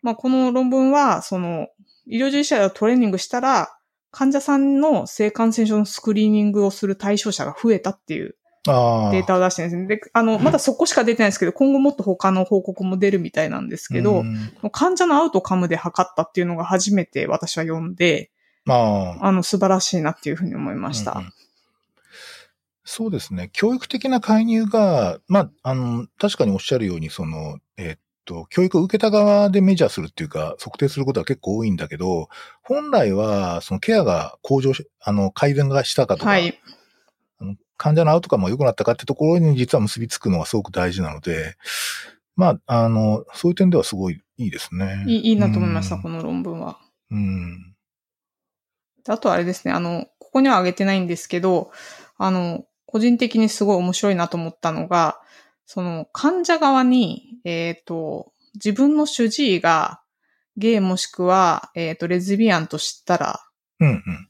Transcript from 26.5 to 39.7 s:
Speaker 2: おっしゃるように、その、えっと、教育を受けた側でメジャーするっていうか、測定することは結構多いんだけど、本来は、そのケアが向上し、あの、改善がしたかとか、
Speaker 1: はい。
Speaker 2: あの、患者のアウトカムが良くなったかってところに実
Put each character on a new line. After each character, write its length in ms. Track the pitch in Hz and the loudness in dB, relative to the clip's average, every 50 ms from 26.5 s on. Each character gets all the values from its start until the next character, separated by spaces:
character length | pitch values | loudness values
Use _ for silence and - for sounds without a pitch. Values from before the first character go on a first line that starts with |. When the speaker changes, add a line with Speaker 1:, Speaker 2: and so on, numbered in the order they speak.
| 98 | 0
Speaker 2:
お 40 | |
っ 20 | 95 | -2
し 140 | - - 135 | -2 -2 0
ゃ 60 | 127 | 0
る 80 | 113 | 0
よ 100 | 98 90 | -2 -4
う 40 | 82 | -4
に、 80 | 78 76 | -6 -8
そ 140 | - - 87 | -8 -8 -8
の、 320 | 80 80 80 78 76 73 73 _ _ _ - | -8 -6 -8 -10 -10 -12 -14 _ _ _ -12
え 180 | 95 82 78 | -12 -12 -12
っ 20 | _ _ _ _ _ _ | _ _ _ _ _ _
と、 200 | - 87 82 82 - | -14 -14 -14 -14 -6
教 120 | - - 180 | 0 0 0
育 160 | 185 - 180 | 2 2 2
を 40 | 165 | 0
受 100 | 185 - | 2 0
け 60 | 208 | 2
た 120 | - 220 | 2 4
側 380 | 202 214 208 208 202 202 208 202 | 4 4 4 6 6 4 4 4
で 140 | 185 202 190 | 4 4 4
メ 120 | 190 190 | 4 4
ジ 100 | 170 165 | 4 2
ャ 40 | 113 | 0
ー 20 | |
す 100 | - - | 0 -4
る 80 | 160 156 | -10 -10
っ 20 | |
て 120 | _ - 165 | _ -10 -10
い 40 | |
う 20 | 151 | -8
か、 260 | - 80 78 78 85 - | -6 -6 -8 -8 -8 -10
測 200 | - 120 - - | -14 -16 -6 -2
定 100 | 143 139 | -2 -2
す 100 | - 139 | -2 -2
る 80 | 139 | -4
こ 80 | 131 135 | -2 -2
と 60 | - | -4
は 60 | 82 | -2
結 140 | - 135 - | -4 -6 -6
構 160 | _ - 98 | _ -4 -4
多 80 | 110 113 | -2 0
い 60 | 110 | 0
ん 60 | 95 | -2
だ 120 | 85 85 76 | -2 -4 -8
け 80 | - | -8
ど、 320 | 76 90 92 90 82 80 - - - - - - _ _ | -6 -4 -4 -2 -4 -4 -8 -14 -20 -20 -20 -20 _ _
本 280 | - 254 285 302 302 | -4 -4 -4 -2 0
来 220 | 277 220 143 104 95 | 2 2 2 2 2
は、 500 | 98 107 110 104 101 98 90 87 85 - | 0 0 0 0 -2 -2 -2 -4 -6 -6
そ 120 | - - | -6 -8
の 60 | 95 | -6
ケ 140 | - - 226 | -2 0 2
ア 100 | 220 175 | 2 2
が 320 | 117 87 82 76 - - _ _ | 2 0 0 -2 -6 -10 _ _
向 180 | - 135 135 | 0 0 2
上 140 | 131 135 131 | 2 0 -2
し、 120 | - 151 _ _ _ | -2 -6 _ _ _
あ 120 | _ - 104 | _ -2 0
の、 180 | 104 98 95 | 0 0 -2
改 240 | - - - 143 143 | 0 0 0 0 2
善 140 | 139 143 139 | 2 0 0
が 140 | 139 139 127 | 0 0 -2
し 100 | - - | -2 0
た 120 | - 131 | 0 0
か 100 | - 196 | 0 0
と 80 | 147 - | -2 0
か、 60 | 208 | 0
Speaker 1:
は 80 | 202 185 | 2 2
い。 200 | 175 175 - _ _ - - _ _ _ _ _ _ _ _ _ _ _ _ _ | 0 -2 -4 _ _ -20 -20 _ _ _ _ _ _ _ _ _ _ _ _ _
Speaker 2:
あ 60 | - | -12
の、 120 | 95 101 - _ _ _ _ | -12 -12 -12 _ _ _ _
患 160 | - 151 151 | 0 2 2
者 100 | 160 170 | 4 4
の 80 | 156 156 | 4 4
ア 40 | |
ウ 40 | 170 | 2
ト 80 | 175 - | 2 0
カ 80 | - | 0
ム 80 | 113 95 | 0 0
が 60 | 90 | 0
良 80 | 107 135 | -2 0
く 60 | 143 | 0
な 80 | 127 - | 0 0
っ 20 | |
た 100 | - 104 | 2 0
か 80 | - 120 | 0 0
っ 40 | |
て 100 | - - | -2 -2
と 80 | - 139 | -6 -4
こ 120 | - 147 156 165 | 0 2 2 4
ろ 40 | 175 | 4
に 180 | 165 156 147 | 4 4 4
実 200 | 127 123 120 | 2 2 2